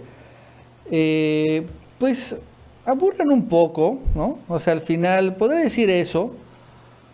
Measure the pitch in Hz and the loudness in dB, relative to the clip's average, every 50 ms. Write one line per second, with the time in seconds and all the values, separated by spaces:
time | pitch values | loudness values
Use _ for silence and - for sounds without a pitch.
0 | 117 - - - - - - - - - - - - - - - - - 165 160 | -8 -16 -20 -20 -20 -20 -20 -20 -20 -20 -20 -20 -20 -20 -20 -20 -8 -4 0 0
1 | 160 156 156 156 156 156 156 151 156 156 156 160 165 170 - - - - - - | 2 2 2 0 0 0 0 0 0 0 -2 -2 -4 -8 -16 -20 -20 -20 -6 -2
2 | 247 269 254 - - - 220 - - - - - - - - - - 226 262 269 | -2 -2 -2 -2 -6 -8 -10 -12 -14 -20 -20 -20 -20 -20 -20 -10 -4 -4 -2 0
3 | 359 392 392 - 339 285 285 247 185 - 165 165 170 160 - 156 156 180 262 262 | 0 0 0 0 0 2 2 2 2 2 4 4 4 4 2 0 0 0 0 -2
4 | - - - 156 156 226 311 - - - 175 156 - 180 165 170 165 - 165 165 | -2 -2 -2 0 -2 -4 -4 -6 -8 -6 -6 -2 0 0 0 0 -2 -2 -2 0
5 | 170 180 185 190 190 190 185 190 214 240 311 339 320 233 - 240 226 196 185 175 | 2 2 2 2 2 0 0 0 0 2 2 2 0 0 2 2 2 2 2 2
6 | 165 - - 165 196 254 - - - - - - - - - - - - - - | 0 0 -2 -2 -4 -4 -8 -16 -20 -20 -20 -20 -20 -20 -20 -20 -20 -20 -20 -20
7 | - - | -20 -20